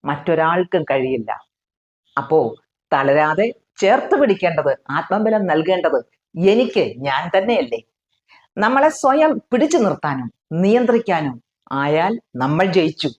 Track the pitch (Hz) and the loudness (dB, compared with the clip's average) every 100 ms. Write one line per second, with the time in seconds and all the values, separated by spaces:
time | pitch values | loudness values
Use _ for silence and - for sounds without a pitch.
0 | 147 147 175 160 160 175 180 180 151 135 | -6 -6 -2 0 0 0 0 -2 -2 -2
1 | 131 131 107 110 _ _ _ _ _ _ | -2 -4 -6 -10 _ _ _ _ _ _
2 | _ - 127 160 120 - _ _ _ 139 | _ -8 0 2 2 -6 _ _ _ 0
3 | 139 143 151 156 226 - _ - 196 254 | 2 2 2 0 -2 -4 _ -2 2 2
4 | - 277 277 196 175 165 143 135 - 143 | 2 2 2 2 0 0 -2 -2 -4 -6
5 | 160 196 214 214 190 156 160 185 165 131 | -2 -2 0 0 0 0 0 0 0 -2
6 | - _ _ 165 185 220 254 208 143 123 | -4 _ _ 0 2 2 2 0 -2 -4
7 | 139 135 170 190 208 226 123 117 _ _ | -4 -4 0 -2 0 -2 -2 -8 _ _
8 | _ _ _ _ _ - 214 269 302 302 | _ _ _ _ _ -4 0 2 2 2
9 | 277 277 311 247 _ 247 294 330 208 143 | 0 2 2 0 _ 0 2 2 0 -2
10 | 156 135 120 _ _ 160 190 233 240 233 | -6 -6 -10 _ _ -2 2 2 2 0
11 | - 170 147 120 _ _ _ 135 143 151 | 0 -2 -2 -8 _ _ _ -4 0 0
12 | 180 226 _ 123 131 156 190 180 160 156 | 0 -4 _ -6 -2 0 2 2 0 -2
13 | 143 | -8